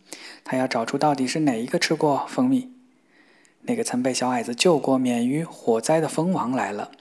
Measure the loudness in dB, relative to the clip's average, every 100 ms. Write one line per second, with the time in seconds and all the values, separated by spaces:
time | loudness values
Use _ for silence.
0 | _ -18 -18 -18 -6 -2 0 -2 -2 0
1 | 2 2 0 0 0 0 -2 -2 0 2
2 | 2 0 -2 0 2 2 0 -14 _ _
3 | _ _ _ _ _ _ -4 -2 -2 -2
4 | -2 0 0 -2 -4 0 4 4 2 2
5 | 2 0 0 0 -4 -6 0 0 2 2
6 | 2 0 0 0 -2 -2 -2 -6 -10 -14